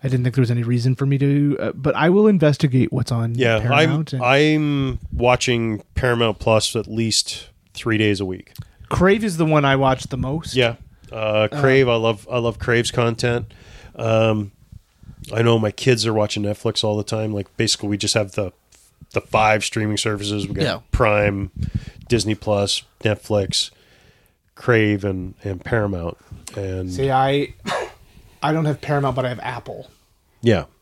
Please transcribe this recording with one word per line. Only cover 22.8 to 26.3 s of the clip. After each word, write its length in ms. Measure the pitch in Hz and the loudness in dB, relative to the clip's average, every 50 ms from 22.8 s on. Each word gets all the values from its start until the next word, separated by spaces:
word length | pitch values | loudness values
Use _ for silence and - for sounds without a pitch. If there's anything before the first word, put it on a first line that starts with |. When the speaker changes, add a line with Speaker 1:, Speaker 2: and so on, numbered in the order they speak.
| - _ _ _ | -8 _ _ _
Speaker 2:
Netflix, 680 | - 110 104 - - - 107 104 98 - - - - - _ _ _ _ _ _ _ _ _ _ _ _ _ _ _ _ _ | -2 -2 -2 -2 -4 -2 -2 -2 0 -2 -4 -4 -4 -6 _ _ _ _ _ _ _ _ _ _ _ _ _ _ _ _ _
Crave, 500 | - - - 120 110 107 107 104 98 95 | -6 0 2 4 4 4 2 0 0 -2
and, 300 | 101 95 92 90 92 - _ - | -4 -4 -4 -6 -10 -12 _ -10
and 180 | 104 95 87 | -10 -10 -8
Paramount. 540 | - - 123 117 104 104 98 90 85 85 - _ _ _ | -6 -4 -2 -2 -2 -2 -4 -4 -6 -8 -10 _ _ _